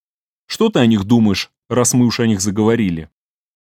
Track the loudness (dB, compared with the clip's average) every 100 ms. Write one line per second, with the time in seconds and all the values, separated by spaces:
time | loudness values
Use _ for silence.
0 | _ _ _ _ -12 -2 -2 2 2 2
1 | 2 2 2 0 -6 _ -6 -2 0 2
2 | 0 0 -2 -2 -2 0 0 0 -2 -4
3 | -10 _ _ _ _ _